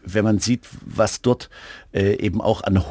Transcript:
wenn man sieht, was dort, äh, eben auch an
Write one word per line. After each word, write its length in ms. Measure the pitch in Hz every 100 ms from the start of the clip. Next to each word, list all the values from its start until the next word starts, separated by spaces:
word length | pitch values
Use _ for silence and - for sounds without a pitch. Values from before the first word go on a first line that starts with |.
wenn 200 | - 101
man 140 | 107 101
sieht, 240 | - 120 - -
was 380 | - - 107 -
dort, 280 | - 123 - - - - -
äh, 240 | - 98 104
eben 240 | 104 92
auch 220 | - 110
an 160 | - 95 -